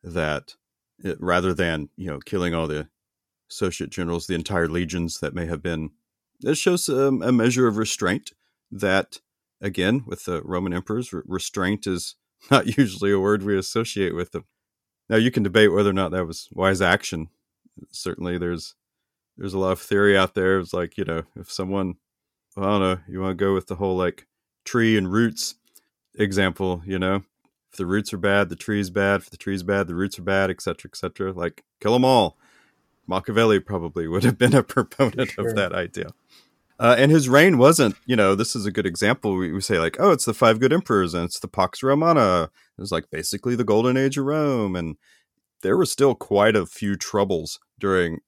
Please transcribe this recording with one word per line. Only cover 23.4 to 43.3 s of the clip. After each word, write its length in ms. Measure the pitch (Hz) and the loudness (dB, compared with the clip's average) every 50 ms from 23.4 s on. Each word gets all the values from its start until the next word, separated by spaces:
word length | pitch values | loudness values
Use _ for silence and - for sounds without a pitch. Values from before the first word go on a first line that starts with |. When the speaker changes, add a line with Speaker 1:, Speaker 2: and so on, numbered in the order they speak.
| 98 98 98 | 0 2 2
Speaker 1:
with 140 | 92 - | 0 -2
the 80 | - 95 | -6 -8
whole, 200 | 82 101 95 92 | -4 -2 -2 -2
like, 320 | 92 92 87 - - _ _ _ _ _ _ _ _ _ | 0 -2 -2 -4 -6 _ _ _ _ _ _ _ _ _
tree 320 | - - 120 113 113 110 | -2 0 2 2 4 2
and 140 | 107 95 90 | 2 0 0
roots 440 | 95 110 117 113 110 - - - - _ _ _ _ - _ _ _ _ _ _ _ - | 0 0 0 0 -2 -6 -10 -10 -10 _ _ _ _ -20 _ _ _ _ _ _ _ -2
example, 640 | 107 98 98 98 98 92 85 - 98 92 90 85 82 | -2 0 2 0 0 0 0 -2 -4 -4 -4 -6 -6
you 140 | 95 95 90 | -8 -6 -2
know? 240 | 92 92 98 98 95 _ _ _ _ _ _ _ _ _ | -2 0 -2 -2 -4 _ _ _ _ _ _ _ _ _
If 60 | _ | _
the 80 | - 95 | -8 -4
roots 280 | 87 95 104 104 - - | -2 -2 -2 -2 -4 -8
are 40 | |
bad, 320 | 92 95 101 98 101 101 85 | -4 0 2 2 2 2 0
the 60 | 85 | -4
tree's 340 | - - - 107 101 101 92 | -12 -6 -4 -2 -2 -4 -2
bad. 320 | 87 101 98 98 101 95 | -2 0 2 2 2 0
If 80 | - - | -2 -8
the 80 | - | -20
tree's 260 | - - 101 98 95 87 | -12 -8 -6 -6 -6 -4
bad, 240 | 92 101 98 98 | -2 -2 -2 -2
the 80 | 85 85 | -4 -4
roots 240 | 87 98 98 - - | -4 -4 -6 -6 -8
are 40 | 85 | -4
bad, 260 | 92 98 98 98 95 | 0 0 2 2 0
et 120 | 90 - | -2 -4
cetera, 280 | - 95 85 - - - | -6 -8 -8 -8 -12 -20
et 60 | - | -12
cetera. 340 | - - 90 _ - 98 95 | -10 -10 -10 _ -6 -8 -6
Like, 320 | 95 90 87 85 - - _ _ _ _ | -6 -6 -6 -8 -8 -10 _ _ _ _
kill 160 | - 104 120 | -2 0 2
'em 100 | 127 127 | 4 4
all. 320 | 131 131 120 98 82 - _ _ _ _ _ _ _ _ _ _ _ _ _ _ | 4 4 4 4 2 -4 _ _ _ _ _ _ _ _ _ _ _ _ _ _
Machiavelli 520 | - 90 95 - - 107 110 113 110 107 95 | -4 -4 -4 -4 0 2 4 4 4 4 2
probably 480 | - - 104 90 82 82 - 87 82 | 0 -2 -6 -6 -6 -6 -6 -6 -6
would 160 | 80 85 98 113 | -2 -2 2 2
have 140 | 123 110 | 2 2
been 180 | - 123 120 139 | 4 4 6 6
a 80 | 135 - | 4 2
<laughs> 120 | - - | 2 -2
proponent 560 | 131 120 - - - 139 113 - - 131 - | -2 -2 -2 0 0 0 0 2 -4 -6 -4
Speaker 2:
Sure. 180 | - - 104 117 | -4 -6 -6 -4
Speaker 1:
of 60 | 113 | -2
that 180 | 104 98 90 90 | -2 -2 -2 -2
idea. 360 | 92 87 87 - 92 90 78 - _ _ _ _ - _ _ _ _ _ _ _ - | -6 -6 -6 -8 -10 -12 -12 -14 _ _ _ _ -20 _ _ _ _ _ _ _ 2
Uh, 160 | 120 117 123 | 6 6 6
and 140 | 113 135 143 | 8 6 6
his 160 | 156 160 139 | 6 6 4
reign 300 | 127 127 143 160 196 170 | 6 6 8 8 8 8
wasn't, 380 | 123 123 143 165 160 135 107 - _ _ | 8 8 8 8 6 2 2 0 _ _
you 100 | 123 127 | 0 2
know, 200 | 113 101 95 98 | 4 6 4 4
this 200 | 98 113 - - | 2 0 -4 -4
is 100 | 117 98 | -6 -6
a 60 | 104 | -4
good 140 | 90 107 95 | -4 -2 -4
example. 500 | 95 82 - 107 104 123 - - 107 95 | -4 -4 0 0 0 0 0 -2 -4 -2
We, 160 | 92 92 85 | -2 -2 -4
we 100 | 76 98 | -4 -6
say, 180 | 98 - 107 85 | -2 0 0 0
like, 180 | 82 82 - - | 0 0 0 2
"Oh, 120 | 170 202 | 2 2
it's 140 | 170 131 - | 2 2 0
the 80 | - 107 | -4 0
five 260 | - 127 113 113 110 | 4 4 4 4 4
good 120 | 127 127 | 2 2
emperors, 420 | 147 175 - - 113 101 92 85 82 | 2 0 0 0 0 2 2 0 -2
and 120 | 87 87 | -4 -4
it's 140 | 85 - - | -4 -8 -10
the 80 | - | -14
Pax 340 | - - - 92 92 - - | -8 -2 -2 -2 -2 -2 -4
Romana." 720 | - 135 139 147 160 170 165 147 117 98 90 87 80 78 _ _ _ _ _ | 0 0 0 2 2 2 4 4 4 4 4 2 0 -2 _ _ _ _ _
It 40 | - | -16
was, 100 | 95 98 | -8 -6
like, 180 | 90 80 80 _ | -6 -6 -6 _
basically 460 | - 78 82 - | -12 -10 -8 -8